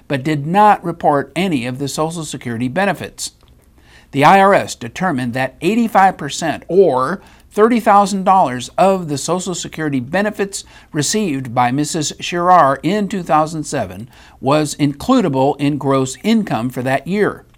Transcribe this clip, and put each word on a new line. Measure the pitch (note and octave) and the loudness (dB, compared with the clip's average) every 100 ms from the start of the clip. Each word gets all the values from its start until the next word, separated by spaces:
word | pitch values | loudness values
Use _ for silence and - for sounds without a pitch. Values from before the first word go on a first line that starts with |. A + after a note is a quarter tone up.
| _ | _
but | C#3+ | -4
did | C3+ D#3 D3 | -2 -4 0
not | G3 G#3 G3 | 4 4 4
report | F3 E3 E3+ C#3+ C3+ D#3 | -2 -2 0 0 -2 -4
any | F#3+ C#3+ A#2+ | -2 -2 -4
of | B2+ | -6
the | C#3+ | -8
Social | - D#3 E3+ D#3 | -4 -4 -6 -10
Security | C#3 B2 A2+ B2+ | -10 -8 -4 -4
benefits. | F3+ G3+ - A#2+ - - _ _ _ _ _ _ - _ | -2 -2 -2 -8 -12 -14 _ _ _ _ _ _ -20 _
The | C#3 | 2
I | D3 G3 | 6 6
R | G3 F3+ | 6 4
S | G#2 | 0
determined | - A#2+ - F#3 C3 B2+ A#2+ | -10 -12 -6 -4 -2 -4 -4
that | C3 - | -6 -2
eighty-five | D#3+ A3+ A3+ G3+ F#3+ F3+ | -2 0 2 4 4 2
percent, | D3 - D#3+ A2 - | -8 -6 -6 -6 0
or | F3+ F3+ B2+ C3 G3 - - _ | 4 4 4 0 -4 -10 -20 _
thirty | - A3+ A#3+ | 2 2 4
thousand | A3 G3+ G3 G3 F#3+ | 4 4 4 0 2
dollars, | F#3+ D#3 B2+ B2 - | 4 2 -2 -6 2
of | F#3 F#3+ E3 | 2 2 -2
the | C#3 | -6
Social | - F3+ F#3 E3+ | -4 -4 -4 -8
Security | D3 - D#3 C3+ | -10 -6 -4 -4
benefits | B2 F#3 G#3 - C#4 - - - _ | -4 -2 -2 -4 -6 -8 -14 -20 _
received | D#3 C#3+ G#3+ G3 C3+ B2+ A#2+ | -4 -2 -2 -2 -4 -4 0
by | B2 | 0
Missus | C3+ D3 E3+ D3 | 0 -2 -4 -6
Sherar | - - F3 F3 F3+ C#3 C#3 | -6 -6 -2 4 6 6 2
in | D3+ G#3 G3 | -2 -2 -2
two | G3+ | -6
thousand | E3+ D#3 D#3+ E3 | 0 0 0 -4
seven | D3 C#3+ F#2+ F#2 A#2 - - _ | -6 -6 -6 -10 -16 -20 -20 _
was | B2+ D3+ D3 - | 0 0 0 0
includable | D3 C#3+ - C4 F#3 C3+ C3+ D3 | -2 -2 0 2 2 2 0 0
in | C#3+ D3 | -2 -2
gross | C#3 C3+ C3 - | 0 0 -2 -4
income | G3+ A3+ G3 A#2 B2 | 0 0 0 -4 -4
for | C3 | -6
that | B2+ C3+ E3 | -4 -4 -2
year. | G3+ F3 - - | 0 0 -2 -18